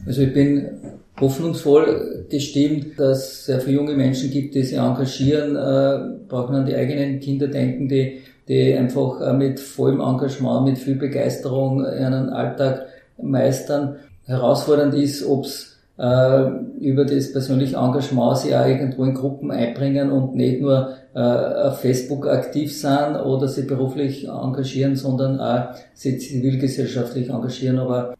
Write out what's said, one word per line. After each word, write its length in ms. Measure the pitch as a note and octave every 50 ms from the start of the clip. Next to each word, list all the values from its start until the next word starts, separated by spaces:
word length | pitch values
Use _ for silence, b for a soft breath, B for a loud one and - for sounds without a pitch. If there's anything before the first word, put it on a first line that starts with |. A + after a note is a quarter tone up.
| -
Also 160 | - C3 C#3
ich 120 | C3+ B2+ -
bin 320 | C#3 C#3+ C#3+ C#3+ C#3+ - - - - - - - - - _ _ -
hoffnungsvoll 1080 | C3+ C3+ C3+ - E3 E3+ C#3+ - - D3 C#3 D3+ D#3 B2+ G#2+ - - - - - - -
gestimmt, 680 | - C#3 C3 - - C#3+ C#3+ D3+ D#3 D3 - - - -
dass 200 | C#3+ C3+ C3 C3
es 280 | - - - - -
sehr 140 | - C3 B2+
viele 160 | - C#3+ C#3
junge 180 | C#3+ C#3+ D3 D3
Menschen 360 | C3+ B2+ B2+ B2+ - C#3+ C3
gibt, 240 | C3+ C#3+ C3+ - -
die 80 | C#3
sich 140 | B2+ - -
engagieren, 800 | C3 B2 B2 B2+ C3+ C3+ B2+ - - C3+ C#3 D3+ D3+ D3 D3 C#3+
äh, 680 | C#3+ C3+ C#3 C3+ C3+ C#3 C#3 C#3 - - - - - - -
braucht 220 | C3+ B2 B2 B2+
man 120 | C#3 C3+
an 40 | C3+
die 80 | C3+ C3
eigenen 460 | B2 B2+ B2+ D3 C#3+ C#3 C#3 C3+ C3
Kinder 260 | - C#3+ C#3 C3+ C#3+
denken, 420 | C3+ C3+ C3 B2 B2+ B2+ - C#3+ C3
die, 300 | C#3 C3+ C3 C3 B B B B B B _ -
die 260 | C3 C3 C3 C3 C3
einfach, 460 | C3 B2+ B2 - C#3 C3 B2+ - -
äh, 120 | - C3
mit 280 | C3 C3+ C#3 C3+ C3+ -
vollem 400 | - - - - B2+ C3+ - -
Engagement, 640 | C#3 B2+ C3 B2+ D3 C3 - - C3 A#2+ A#2+ B2+ C3
mit 120 | C3+ C3+ B2+
viel 180 | - C#3 C3+
Begeisterung 880 | C3 C#3+ C3 - C3+ - B2+ B2+ - - C3+ B2+ C3+ C3+ C3+ C3 - -
ihren 460 | F2 - C3+ C3 C3 C3+ C3 C3 -
Alltag 560 | - B2 A#2+ C3 - - C#3 C3+ C3 - B B B B B B _ -
meistern. 720 | - C#3 C3+ B2 - C3 C3+ - - - D3 C#3+ D3 C3+ B B B B B - _
Herausfordernd 680 | - B2+ B2+ B2 B2+ C3+ C3 - D#3 D3 D3 C#3+ C#3 C3+
ist, 300 | C#3+ C#3+ C#3 - - -
ob's, 540 | - C#3 B2+ - - - - - - - _ _ _ _
äh, 540 | - - B2 B2+ B2+ C3 C3 C3+ C3+ C3 C3 - - - - - -
über 240 | - C3+ C3+ C#3 C#3
das 280 | B2+ C#3+ C3+ C3 -
persönliche 440 | - C#3 C3 - C3+ B2+ C#3+ - -
Engagement 600 | C3 B2 B2+ B2+ C#3+ B2+ - C3+ B2 A#2+ B2 C3+ -
sich 160 | - D3 C3
auch 120 | C3 C3
irgendwo 380 | C3 C3 C3 C#3+ C3 - C3 B2+
in 100 | C3+ C3+
Gruppen 380 | - - C#3 C3+ - D3+ -
einbringen 580 | - A#2+ A#2+ A#2 - C3 C#3 C#3 C#3 C#3+ C#3 C#3
und 240 | C#3 C3+ B2+ - -
nicht 260 | B2 B2 B2+ C3 -
nur, 340 | C#3 C#3 C3+ C3+ C3 B B B B B -
äh, 60 | B2+
auf 600 | A#2+ A#2+ A#2+ - - - - - C#3+ C#3 C3+ -
Facebook 460 | - B2+ B2+ B2+ - - D3 C3 C3+
aktiv 500 | C#3+ C#3 B2+ - - - D3 D3+ C#3+ -
sind 380 | - - C#3 C#3 D3 D3 D3+ D3 C3+ -
oder 220 | C3+ C3 C3 C#3+
sich 220 | C3 - C#3+ C3 -
beruflich 580 | C#3 B2 C3+ C3 - D3+ C#3+ C3 - - -
engagieren, 680 | - - - B2+ C3 B2 C3+ C3 B2+ - C3 C3+ C#3 C3+
sondern 420 | C3 - C3+ C3 B2+ C3+ C3+ C3+ C3
auch 380 | - A#2 A#2+ B2 - B B B B B B
sich 260 | - - C#3 A#2+ -
zivilgesellschaftlich 1080 | - - C#3 B2 B2 C#3 C3 C3 C#3 B2 - - B2+ - - B2+ A#2 - - C3+ A#2+ -
engagieren. 480 | - A#2 A#2+ B2+ - - C3 B2+ B2+ C3
Aber 360 | B2+ B2 B2 B2 B2 B2 - -